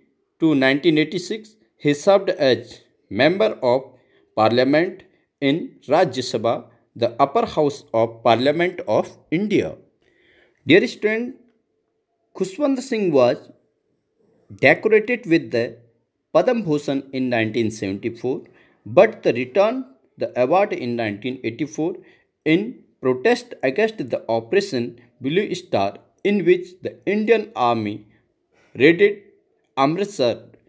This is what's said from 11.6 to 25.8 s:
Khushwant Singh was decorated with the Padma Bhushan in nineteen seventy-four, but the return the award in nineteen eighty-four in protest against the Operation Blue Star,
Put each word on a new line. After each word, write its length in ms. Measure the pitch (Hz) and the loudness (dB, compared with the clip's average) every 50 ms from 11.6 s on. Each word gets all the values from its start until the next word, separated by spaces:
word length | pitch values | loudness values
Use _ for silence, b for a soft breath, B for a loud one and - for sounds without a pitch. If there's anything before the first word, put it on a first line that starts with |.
| _ _ _ _ _ _ _ _ _ _ _ _ _ _ - | _ _ _ _ _ _ _ _ _ _ _ _ _ _ -8
Khushwant 440 | - 190 185 - - 294 277 269 247 | -8 -6 -6 -4 -4 -2 -2 -2 -2
Singh 320 | - - 240 220 202 175 | -4 -4 -4 -2 0 2
was 380 | 147 131 123 120 143 - - - - _ _ _ _ _ _ _ _ _ _ _ _ _ _ _ _ _ _ - 104 | 4 4 4 4 2 -2 -8 -20 -20 _ _ _ _ _ _ _ _ _ _ _ _ _ _ _ _ _ _ -20 -6
decorated 680 | 98 131 135 165 180 - 214 214 214 214 220 247 - - | 2 4 4 4 4 2 2 2 2 2 0 -6 -4 -2
with 240 | 160 165 160 131 113 | 0 0 0 0 0
the 300 | 123 117 117 127 - - _ _ _ _ _ _ _ _ _ _ | -2 -2 -2 -4 -6 -14 _ _ _ _ _ _ _ _ _ _
Padma 300 | - 160 180 240 247 226 202 | 0 2 2 2 0 -2 -2
Bhushan 460 | 160 147 147 - 147 139 139 - - | -2 -2 -2 -2 -2 -4 -4 -4 -6
in 180 | - 131 131 127 | -6 -4 -4 -2
nineteen 420 | 120 113 110 110 107 120 113 107 | 0 0 0 0 0 -2 -2 -2
seventy-four, 720 | 107 - 104 98 98 98 120 113 117 - - 127 143 180 - - b b b b b b b | -4 -6 -6 -6 -6 -6 -8 -8 -8 -6 -6 -6 -6 -6 -8 -16 b b b b b b b
but 380 | 107 117 170 220 220 214 - - | 0 4 6 6 6 4 -2 -2
the 100 | 123 113 | -2 -2
return 520 | 120 127 127 - 196 196 - - 262 262 - _ _ _ _ _ - | -2 -4 -2 0 0 0 0 0 -4 -8 -12 _ _ _ _ _ -8
the 120 | 117 - - 123 | -8 -4 -2 0
award 320 | 127 131 170 190 208 208 | 0 2 2 2 2 0
in 240 | 196 - 127 120 120 | -4 -6 -6 -6 -4
nineteen 440 | 117 117 107 104 101 117 127 131 127 - | -4 -4 -4 -4 -6 -6 -8 -8 -6 -8
eighty-four 520 | 117 117 - 156 135 - - 151 180 208 - b b b b b b b _ - | -8 -6 -6 -8 -8 -6 -4 -4 -4 -6 -8 b b b b b b b _ 0
in 380 | 151 160 180 214 240 - - _ _ _ _ | 2 2 2 2 -2 -10 -16 _ _ _ _
protest 540 | - 131 127 127 127 226 240 233 - - - - - | -2 -2 -2 0 2 0 0 0 -2 -12 -10 -4 -4
against 340 | 135 135 202 220 220 220 | -2 0 0 -2 -2 -2
the 260 | - 147 117 - - - - | -6 -8 -6 -8 -8 -4 -4
Operation 720 | 113 113 113 117 - 202 - - 139 123 120 120 - b b b b - | -4 -4 -2 0 -2 -2 0 -2 -4 -6 -6 -6 -10 b b b b -10
Blue 340 | 117 135 160 196 214 - 175 | -6 -2 -2 -2 -2 -2 -6
Star, 420 | 170 - - - 104 | -8 -8 -4 -2 -2